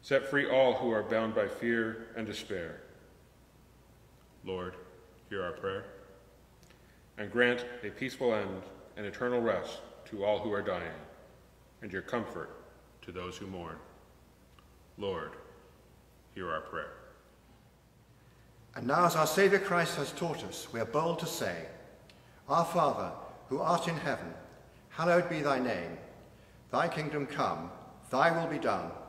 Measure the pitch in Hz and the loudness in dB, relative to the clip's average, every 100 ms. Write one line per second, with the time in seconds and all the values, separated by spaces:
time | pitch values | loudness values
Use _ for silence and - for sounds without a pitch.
0 | - 139 123 143 135 131 131 113 123 110 | 4 2 4 2 6 8 8 6 4 2
1 | 104 110 113 110 101 - 117 117 110 113 | 2 2 2 2 0 0 2 2 2 -2
2 | - 113 107 95 - 95 82 80 - - | -10 -6 -6 -6 -6 -6 -6 -10 -16 -20
3 | - - - - - - - - - - | -20 -20 -20 -20 -20 -20 -20 -20 -20 -20
4 | - - - - 95 92 - - - - | -20 -20 -20 -16 -6 -6 -6 -10 -18 -20
5 | - - - 101 90 82 98 98 - - | -20 -20 -10 -6 -4 -4 -4 -6 -8 -16
6 | - - - - - - - - - - | -20 -20 -20 -20 -20 -20 -20 -20 -20 -20
7 | - - 104 120 123 123 - - 104 - | -20 -10 -4 4 6 4 -2 -8 -10 -6
8 | 131 - 127 107 98 95 - - - - | -6 0 2 2 0 -6 -10 -16 -18 -10
9 | 101 95 123 123 117 95 - - - - | -8 -4 0 2 4 2 0 -10 -14 -18
10 | - 104 101 104 113 101 95 90 82 78 | -12 -2 2 2 2 -2 0 -2 -4 -8
11 | - - - - - - - - 110 92 | -16 -20 -20 -20 -20 -20 -20 -16 -8 -8
12 | 90 120 107 87 71 - - - - - | -2 -4 -2 -8 -10 -12 -18 -20 -20 -20
13 | - 90 90 90 98 95 82 80 - - | -12 -8 -8 -8 -10 -8 -8 -12 -16 -20
14 | - - - - - - - - - - | -20 -20 -20 -20 -20 -20 -20 -20 -20 -6
15 | 98 90 76 - - - - - - - | -4 -2 -6 -12 -18 -20 -20 -20 -20 -20
16 | - - - - 87 80 - 85 76 - | -20 -20 -18 -8 -4 -4 -4 -8 -8 -12
17 | - - - - - - - - - _ | -20 -20 -20 -20 -20 -20 -20 -20 -20 _
18 | - - - - - - - - 117 151 | -20 -20 -20 -20 -20 -20 -16 -8 0 4
19 | 175 160 156 - 196 190 190 175 165 - | 6 6 4 6 6 6 4 2 2 0
20 | 139 - 170 135 101 - - 117 110 143 | -4 -2 -4 -2 -6 -10 -8 -4 0 0
21 | 165 170 170 - 107 85 82 - - - | 2 0 -4 -2 -2 -4 -8 -14 -20 -20
22 | - - - - - 151 165 180 151 113 | -20 -20 -20 -20 0 2 2 2 2 2
23 | 90 - - - - 135 160 175 - 165 | -4 -8 -14 -16 -6 -2 2 2 2 -2
24 | 147 120 90 82 - - - - - - | -2 -4 -6 -12 -16 -20 -20 -20 -18 0
25 | 165 175 175 165 143 131 127 98 85 - | 6 6 4 0 2 2 2 -2 -4 -10
26 | - - - - - - - 123 165 165 | -14 -18 -20 -20 -20 -20 -2 2 2 0
27 | 151 151 139 - 117 82 85 - - - | -2 -2 -4 0 0 0 -6 -12 -18 -20
28 | - 127 165 165 165 - 123 98 85 - | -4 4 4 4 0 0 2 0 -2 -8